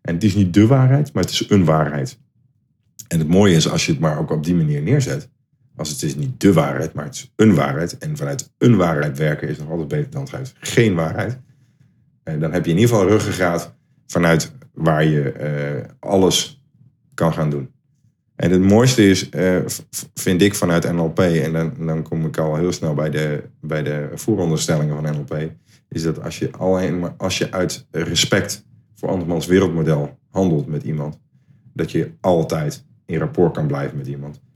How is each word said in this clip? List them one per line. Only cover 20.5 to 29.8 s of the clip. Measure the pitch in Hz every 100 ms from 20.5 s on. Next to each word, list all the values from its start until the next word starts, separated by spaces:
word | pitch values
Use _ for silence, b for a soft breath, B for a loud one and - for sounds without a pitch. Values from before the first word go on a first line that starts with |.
vanuit | - 87 82 80
N | 85
L | 82
P, | 80
en | 92 80 76
dan, | 82 82 69
dan | 80 80
kom | 76 82
ik | 80 73
al | 78
heel | 78 87
snel | 82 82
bij | 73 78
de, | 76 76 73 - _
bij | 76 78
de | 71 73 73
vooronderstellingen | - - 101 85 78 - 80 76
van | 73 76
N | 76
L |
P, | 69 76 80 - b b _
is | 82
dat | 80 76
als | - -
je | -
alleen | - 92 92 92 90
maar, | 87 -
als | 92 -
je | 85
uit | 92 87 - -
respect | 82 82 85 - 104 - - _ _ _
voor | _ -
andermans | 92 82 85
wereldmodel | 85 92 95 82